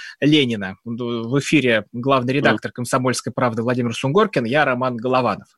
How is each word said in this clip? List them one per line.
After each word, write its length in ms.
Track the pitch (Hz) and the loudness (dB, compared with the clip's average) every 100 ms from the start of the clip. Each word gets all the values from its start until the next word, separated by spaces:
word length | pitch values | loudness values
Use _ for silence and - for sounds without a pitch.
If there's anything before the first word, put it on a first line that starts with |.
| - - | -14 -2
Ленина. 560 | 143 151 131 110 95 95 117 | 4 4 4 0 -6 -10 -10
В 540 | 117 120 120 113 139 | -8 -4 -4 -2 -2
эфире 460 | - 151 127 113 104 | 2 2 4 2 0
главный 420 | 120 131 135 123 | -6 0 0 0
редактор 380 | 135 135 107 113 | 0 2 0 -4
"Комсомольской 640 | - 120 135 127 120 - | -8 -2 0 0 -2 -4
правды" 300 | - 127 110 | -2 0 0
Владимир 320 | 117 127 120 113 | -2 -2 -2 -2
Сунгоркин, 500 | 135 165 214 151 117 | 0 2 2 0 0
я 200 | 143 139 | 2 2
Роман 300 | 123 127 120 | 2 -2 -2
Голованов. 520 | 123 127 120 - - | 0 2 2 -2 -8